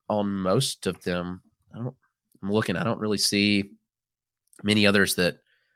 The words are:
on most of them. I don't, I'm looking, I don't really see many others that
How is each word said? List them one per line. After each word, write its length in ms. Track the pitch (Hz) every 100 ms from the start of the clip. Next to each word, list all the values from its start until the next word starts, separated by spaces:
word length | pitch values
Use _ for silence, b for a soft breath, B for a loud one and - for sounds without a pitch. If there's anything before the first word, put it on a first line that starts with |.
| -
on 200 | 107 101
most 560 | 98 92 107 135 - 95
of 160 | 85
them. 380 | - 87 87 90 - _ _
I 40 | 104
don't, 180 | 123 - _ _ _ _
I'm 100 | 98
looking, 240 | 104 107 87
I 80 |
don't 160 | 92 113
really 180 | 107 101
see 520 | - 101 104 104 98 - _ _ _ _ _ _ _ -
many 240 | 104 107 101
others 280 | 101 92
that 240 | - 87 - _ _ _